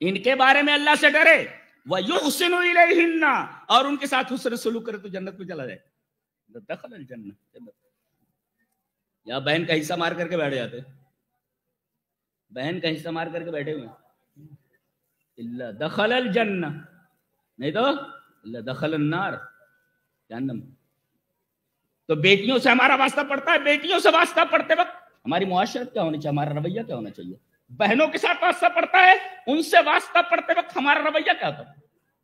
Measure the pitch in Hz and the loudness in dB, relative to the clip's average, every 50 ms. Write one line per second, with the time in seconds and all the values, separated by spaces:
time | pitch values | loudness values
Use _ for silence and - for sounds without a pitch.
0 | 156 185 196 185 - 247 269 262 254 262 269 285 294 294 294 285 294 302 302 294 | -4 -4 -4 -2 0 0 2 4 4 4 4 4 4 2 2 2 2 2 4 4
1 | 302 285 285 302 320 320 320 226 123 - - - - _ _ _ - 131 180 190 | 4 4 4 6 6 6 6 6 4 -2 -12 -18 -20 _ _ _ -8 -4 -4 -2
2 | 185 226 349 - 302 285 - - 359 349 359 359 349 349 339 349 339 339 381 339 | -2 0 0 0 0 0 0 0 0 0 2 2 2 2 4 4 6 6 6 4
3 | 339 339 330 320 311 285 254 190 139 - - - - - 214 247 269 285 285 269 | 2 2 2 0 2 2 2 0 -2 -6 -10 -10 -2 2 2 4 4 2 -2 -4
4 | 277 269 277 262 262 262 247 - - 254 233 233 - 220 233 226 - 233 214 202 | -4 -2 -2 -2 -2 -2 -6 -6 -4 -4 -4 -4 -4 -4 -4 -4 -6 -8 -10 -12
5 | 190 208 180 190 185 190 185 185 185 170 175 151 131 117 95 - _ _ _ _ | -12 -12 -12 -12 -10 -12 -12 -14 -14 -14 -12 -12 -12 -12 -12 -16 _ _ _ _
6 | _ _ _ _ _ _ _ _ _ _ 107 117 98 - 165 170 - 254 226 190 | _ _ _ _ _ _ _ _ _ _ -20 -20 -16 -14 -14 -14 -14 -18 -20 -20
7 | 139 123 127 113 104 98 101 _ _ _ _ 120 120 107 - _ _ _ _ _ | -20 -18 -18 -18 -18 -18 -20 _ _ _ _ -20 -20 -20 -20 _ _ _ _ _
8 | _ _ _ _ _ _ _ _ _ _ _ _ _ _ _ _ _ _ _ _ | _ _ _ _ _ _ _ _ _ _ _ _ _ _ _ _ _ _ _ _
9 | _ _ _ _ _ 110 123 135 131 147 156 170 170 170 160 156 151 156 180 170 | _ _ _ _ _ -10 -10 -6 -2 -2 -2 0 0 0 -2 -2 -2 -2 -4 -4
10 | 165 165 165 175 170 160 180 165 151 139 139 127 117 - - 120 139 - - _ | -4 -4 -4 -4 -6 -6 -4 -4 -2 -2 -4 -4 -6 -8 -12 -16 -18 -20 -20 _
11 | _ _ _ _ _ _ _ _ _ _ _ _ _ _ _ _ _ _ _ _ | _ _ _ _ _ _ _ _ _ _ _ _ _ _ _ _ _ _ _ _
12 | _ _ _ _ _ _ _ _ _ _ 107 127 131 160 180 180 170 160 156 151 | _ _ _ _ _ _ _ _ _ _ -12 -8 -8 -6 -6 -4 -4 -6 -6 -6
13 | 160 170 165 165 165 151 160 170 165 170 160 147 143 156 156 143 120 113 - - | -8 -8 -8 -6 -6 -8 -8 -10 -10 -8 -8 -8 -8 -8 -8 -10 -12 -16 -18 -20
14 | _ _ _ _ _ _ _ - 151 151 143 - _ _ _ _ _ _ _ _ | _ _ _ _ _ _ _ -20 -20 -20 -20 -20 _ _ _ _ _ _ _ _
15 | _ _ _ _ _ _ _ - 117 117 120 127 123 117 101 107 147 160 - 208 | _ _ _ _ _ _ _ -16 -14 -12 -10 -10 -10 -12 -10 -8 -8 -6 -2 -2
16 | 208 220 247 254 254 220 185 240 226 208 196 180 165 147 147 147 - - _ _ | 0 0 0 0 0 0 0 0 0 0 -2 -4 -4 -6 -8 -10 -14 -20 _ _
17 | _ _ _ _ _ _ _ _ _ _ _ - 131 151 156 214 247 285 320 285 | _ _ _ _ _ _ _ _ _ _ _ -8 -6 -4 -2 0 0 0 -2 -2
18 | - - - - _ _ _ _ - 107 117 120 110 131 127 - 156 151 160 151 | -6 -14 -18 -20 _ _ _ _ -18 -14 -14 -12 -10 -10 -8 -4 -4 -4 -2 0
19 | 147 147 165 180 196 180 - - - - - _ _ _ _ _ _ _ _ _ | 0 0 -2 -2 -4 -6 -8 -10 -12 -18 -20 _ _ _ _ _ _ _ _ _
20 | _ _ _ _ _ - 110 120 135 135 120 107 - - - _ _ _ _ _ | _ _ _ _ _ -14 -10 -8 -6 -6 -6 -8 -12 -16 -20 _ _ _ _ _
21 | _ _ _ _ _ _ _ _ _ _ _ _ _ _ _ _ _ _ _ _ | _ _ _ _ _ _ _ _ _ _ _ _ _ _ _ _ _ _ _ _
22 | _ - 156 151 151 190 202 196 202 233 262 240 - 254 233 254 247 277 277 269 | _ -4 -2 2 4 4 4 4 4 2 0 2 4 4 4 6 6 4 4 4
23 | 269 277 - 285 285 285 285 277 - 330 339 294 277 285 294 294 294 339 381 349 | 2 2 0 -2 -2 -2 -4 -4 0 0 0 2 2 2 0 0 0 0 0 2
24 | - 311 311 320 349 - - 311 339 269 302 330 - - 320 311 359 - - - | 4 4 6 6 4 2 2 2 2 2 2 0 0 2 2 0 0 0 -4 -14
25 | - _ _ _ - - 160 180 196 190 180 180 208 226 - 254 247 240 - 220 | -20 _ _ _ -8 -4 -2 -2 -2 0 0 0 0 0 -2 -6 -8 -6 -4 -4
26 | 175 160 156 147 147 147 143 143 147 151 147 151 151 175 190 226 226 226 151 117 | -2 -2 -4 -4 -4 -4 -2 -2 -2 -2 -4 -4 -4 -4 -6 -6 -8 -8 -8 -10
27 | 107 101 - - 90 90 95 - _ _ _ _ _ - 123 - 214 - 294 262 | -10 -12 -12 -14 -14 -16 -16 -18 _ _ _ _ _ -10 -4 0 2 2 4 4
28 | 311 302 311 - - 349 349 - 330 359 349 - 349 349 349 339 339 - - 381 | 2 2 0 0 -2 -2 0 0 0 0 2 2 2 2 2 0 0 4 6 8
29 | 370 370 381 381 - - - - - 226 277 320 302 - - 339 294 294 330 403 | 8 8 8 6 4 -4 -14 -10 -4 -2 -2 -2 0 4 4 4 6 6 4 0
30 | - - - 339 349 349 339 - - - 330 339 339 - - - 262 285 294 311 | 0 0 2 2 2 2 0 -2 0 0 -2 -2 -4 -4 -4 -2 0 2 2 2
31 | 294 311 302 311 302 370 339 - 208 156 143 - 117 - - _ _ _ _ _ | 2 0 0 0 0 0 0 0 -2 -6 -6 -6 -12 -18 -20 _ _ _ _ _
32 | _ _ _ _ | _ _ _ _